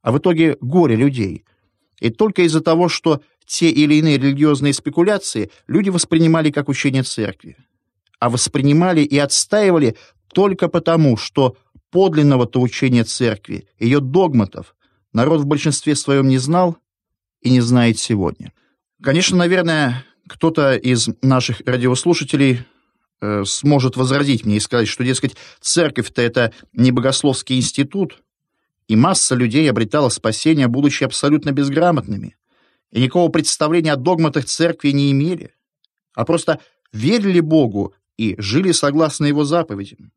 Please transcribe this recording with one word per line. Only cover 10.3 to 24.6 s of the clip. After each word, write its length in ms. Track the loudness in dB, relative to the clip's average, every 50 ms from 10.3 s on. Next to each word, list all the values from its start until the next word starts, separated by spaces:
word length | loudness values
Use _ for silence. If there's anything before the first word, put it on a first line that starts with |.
| _
только 340 | 0 0 0 0 -2 -4
потому, 480 | -2 -2 -2 0 0 2 2 4 2 2
что 400 | 0 -4 -6 _ 0 0 0 -2 _ _ _ _ -20 _ _
подлинного-то 680 | 2 2 2 4 2 2 4 4 4 2 0 0 0 -2
учения 460 | -2 -2 -2 -2 -2 0 0 0 -2
церкви, 640 | -2 -4 -2 -2 -2 -2 -4 -10 -12 -12 -12 -12 _ _ _
ее 220 | 0 0 2 0
догматов, 760 | 0 0 0 0 2 2 2 0 0 0 -6 -18 -20 _ _ _ _ _ _ _ _ _ -2
народ 260 | 0 0 2 2 0
в 60 | 0
большинстве 500 | -2 -2 -2 0 -2 -4 -2 -2 -2 -4
своем 320 | -2 -2 0 0 2 2
не 100 | 2 2
знал 380 | 0 0 0 0 2 2 0 -2 _ _ _ _ _ _ _ _ _ _ _ _ _
и 100 | 0 2
не 120 | 2 2
знает 360 | 4 2 2 2 4 2 0
сегодня. 540 | -2 -4 -4 -2 -2 -2 -4 -6 _ -18 -20 _ _ _ _ _ _ _ _ _ _
Конечно, 360 | -2 0 0 0 0 0 0
наверное, 680 | 0 2 2 2 0 0 0 0 0 0 -2 -2 -6 -10 _ _ _ _
кто-то 480 | -20 -8 -2 -2 0 0 2 2 2 2
из 320 | 0 0 0 0 0 -2 -4 -4 _
наших 400 | 0 2 2 2 0 -2 -8 -6
радиослушателей, 1040 | -4 -4 -2 0 0 0 0 0 0 0 0 0 -2 -4 0 2 2 2 2 -2 -6 _ _ _ _ _ _ _ _ _ _ _
э, 240 | -6 -4 -4 -4 -4
сможет 500 | -6 -8 -2 0 2 2 2 2 0 -2
возразить 500 | -2 -2 -2 0 -2 0 0 -2 -2 -2
мне 120 | -2 -2
и 20 |
сказать, 300 | -2